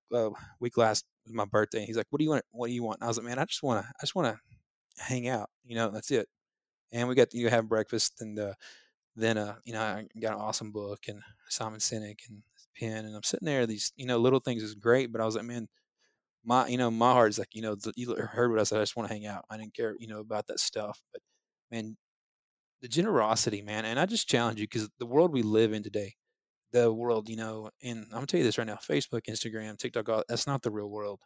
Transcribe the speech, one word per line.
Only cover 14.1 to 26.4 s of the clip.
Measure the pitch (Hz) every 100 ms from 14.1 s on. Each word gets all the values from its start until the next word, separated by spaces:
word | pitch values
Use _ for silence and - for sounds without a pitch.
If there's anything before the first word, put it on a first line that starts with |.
| 120
little | 120 131
things | 135 117
is | 107 104
great, | 117 127 127
but | 113
I | 110
was | 110
like, | 117
"Man," | 120 110 _ _ _ _ _ _ _
my, | 113 123 127
you | 123
know, | 120
my | 113 120
heart | 127 113
is | 104
like, | 95 107
you |
know, | 110 101
the, | 110 -
you | 123 -
heard | 110 - 120
what | 110
I |
said, | 104 107
I |
just | 104 -
wanna | 104
hang | 107 104
out. | 95 -
I | 107
didn't | 110 -
care, | 113 104
you | 113
know, | 107
about | 107 107 -
that | -
stuff. | - - 104 104 _
But, | - _ _ _ _ -
man, | 117 110 110 _ _ _ _ _ _ _ _
the | 123
generosity, | 127 208 160 107 113 - 104
man, | 104 107 110
and | 120
I | 180
just | 226 -
challenge | - 117 110
you, | 107
'cause | 117 107 -
the | 120
world | 135 180
we | 139
live | 107 110 113
in | 107
today, | 101 101 98 - _ _